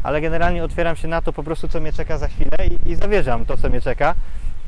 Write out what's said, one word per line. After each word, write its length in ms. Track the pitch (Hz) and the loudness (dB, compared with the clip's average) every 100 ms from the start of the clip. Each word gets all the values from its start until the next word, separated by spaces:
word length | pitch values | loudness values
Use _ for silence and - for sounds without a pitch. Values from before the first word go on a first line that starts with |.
ale 180 | - 147 | -4 -4
generalnie 420 | 160 165 170 175 | -2 0 0 -2
otwieram 320 | 165 - 170 170 | -4 -4 -4 -4
się 120 | 165 | -4
na 140 | 165 | -4
to 120 | - | -4
po 100 | - | -6
prostu, 240 | 156 160 160 | -8 -4 -2
co 120 | 165 | 0
mnie 140 | 156 | 0
czeka 240 | 151 160 156 | -2 -2 -2
za 100 | - | -4
chwilę 300 | - - - 185 | 0 4 6 6
i, 220 | - - | 4 4
i 60 | 170 | 4
zawierzam 500 | 202 208 135 117 - | 2 2 2 0 0
to, 120 | 135 | 0
co 120 | 139 | 2
mnie 120 | 127 | 0
czeka. 340 | 131 123 147 175 - - - - | 0 -2 0 0 -2 -4 -4 -6